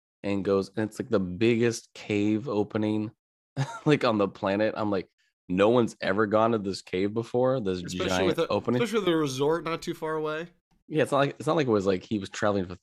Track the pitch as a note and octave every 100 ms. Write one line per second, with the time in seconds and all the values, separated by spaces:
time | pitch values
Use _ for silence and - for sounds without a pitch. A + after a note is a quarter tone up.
0 | _ _ G2+ G2+ F#2+ G2 F#2+ - G#2+ -
1 | G#2 G#2+ F#2 F2+ A2+ A#2 A#2+ A2 - -
2 | - G#2 G#2 G#2+ C3+ G#2+ G#2 A2 G#2+ G#2+
3 | G#2+ - _ _ _ - C3+ - - D3
4 | B2+ G#2+ G2 - G2+ G2+ G#2+ - G#2+ G2
5 | - _ _ _ - F2+ G#2 B2 A2+ -
6 | F2+ F#2+ A2 G#2+ A2+ A#2 G2+ F#2 - F#2
7 | G2+ A2 A2 B2 B2+ C3 G2 F#2 F2 F2+
8 | F#2 F#2 F#2 - D#3+ G#2 - A#2+ A#3 A3
9 | F#3 D#3+ D3+ C3 C#3+ E3 D#3+ E3 F3 -
10 | D#3 D#3 D#3 D#3 F3 _ _ _ _ D3+
11 | A#2 C#3 C#3 - B2+ E3 C3+ G#2+ F#2+ F#2
12 | - G#2+ F#2+ - G#2+ G2+ F2+ F2+